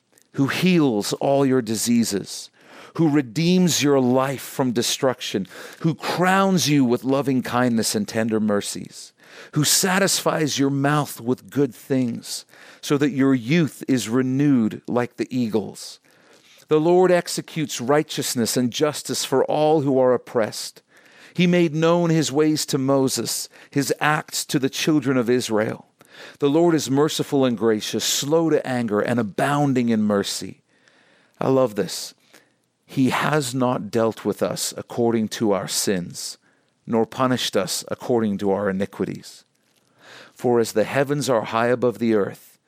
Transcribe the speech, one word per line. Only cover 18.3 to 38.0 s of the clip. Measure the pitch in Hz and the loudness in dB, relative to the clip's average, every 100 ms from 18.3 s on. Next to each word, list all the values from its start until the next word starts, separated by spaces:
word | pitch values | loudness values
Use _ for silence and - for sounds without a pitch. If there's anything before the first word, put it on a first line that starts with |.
| 123 110 - | -2 0 0
and | 123 | 0
justice | - 151 139 - 127 | 0 -2 -2 -6 -6
for | - 131 - | 0 0 2
all | 151 151 160 | 2 2 2
who | 139 135 | 2 2
are | 127 | 4
oppressed. | 123 - 123 110 - - - _ _ _ - - | 2 0 -2 -2 -4 -12 -16 _ _ _ -20 -12
He | - 180 | 0 4
made | 180 170 151 | 4 2 2
known | 165 175 170 | 2 2 2
his | 160 127 | 2 2
ways | 135 156 156 - | 2 2 0 -2
to | 143 | -2
Moses, | 131 139 135 - - - - - - | 2 2 2 0 -4 -6 -10 -16 -6
his | 143 120 - | -4 -2 -2
acts | 147 156 - - - | 0 0 -4 -10 -4
to | 151 | -2
the | 131 | -2
children | - - 151 127 131 | -2 0 0 2 0
of | 113 | 2
Israel. | 123 113 107 113 - - _ - - - - | 0 2 0 -2 -6 -14 _ -20 -20 -20 -4
The | 143 | 0
Lord | 151 175 | 4 4
is | 160 113 | 2 2
merciful | 135 151 - 147 143 131 | 2 2 0 -2 2 2
and | 113 | 2
gracious, | 113 107 - 113 | 2 2 0 -4
slow | - - 135 165 165 | -2 -2 0 2 2
to | 151 - | 0 0
anger, | 123 117 104 | -4 0 0
and | - 120 | 0 0
abounding | 107 - 135 143 147 131 120 | -2 -2 0 2 2 2 2
in | 110 | 2
mercy." | 107 101 98 - 98 - _ _ _ _ _ _ _ _ | 2 2 0 -6 -10 -14 _ _ _ _ _ _ _ _
I | - | 0
love | 131 127 101 | 2 2 -2
this. | 87 - - - _ - _ _ _ _ _ | -6 -6 -12 -18 _ -20 _ _ _ _ _
He | - 127 | 0 0
has | - 147 151 131 | 0 0 0 -2
not | 131 123 131 107 | -2 -2 -2 -4
dealt | 117 113 104 107 | -2 -2 -2 -4
with | 95 | -2
us | 101 - - - | -4 -4 -8 -8
according | - - 117 117 107 | -10 -2 0 2 -2
to | - 110 | -2 0
our | 95 143 | 0 -2
sins, | - - 95 85 - - - _ _ _ _ - | -4 -2 -2 -4 -12 -14 -14 _ _ _ _ -4
nor | 113 110 | -2 -2
punished | - 131 123 - 104 | -2 -2 0 -2 -4
us | 90 - - | -4 -6 -8
according | - | -10